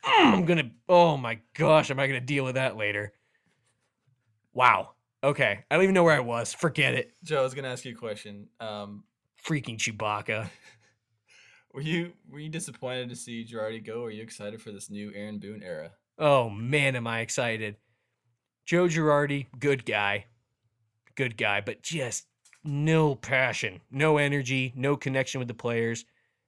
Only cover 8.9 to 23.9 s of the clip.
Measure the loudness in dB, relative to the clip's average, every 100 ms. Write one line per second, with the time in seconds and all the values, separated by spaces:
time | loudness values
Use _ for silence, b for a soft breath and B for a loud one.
8.9 | -14 -20 _ _ _ -6 -4 -4 -6 -6
9.9 | -4 -4 -4 -4 -6 -6 b b b b
10.9 | b _ _ _ b b b b -10 -2
11.9 | -2 -2 -10 _ -16 -12 -10 -10 -10 -8
12.9 | -6 -8 -12 -12 -12 -10 -8 -6 -8 -10
13.9 | -10 -10 -12 -14 -12 -12 -12 -16 -16 -14
14.9 | -12 -12 -12 -10 -10 -12 -14 -10 -10 -12
15.9 | _ _ 0 4 4 2 -6 -2 0 2
16.9 | 0 -4 -6 -4 -4 -2 -4 -6 -10 _
17.9 | _ _ _ _ _ _ _ 0 2 4
18.9 | 2 4 4 2 -2 -6 -4 0 0 0
19.9 | 0 0 -2 -6 _ _ _ _ _ _
20.9 | _ _ -6 -6 -2 0 0 -4 -10 -8
21.9 | -6 -6 -8 -12 _ _ _ -8 -2 2
22.9 | 4 4 0 0 2 2 0 -4 -8 _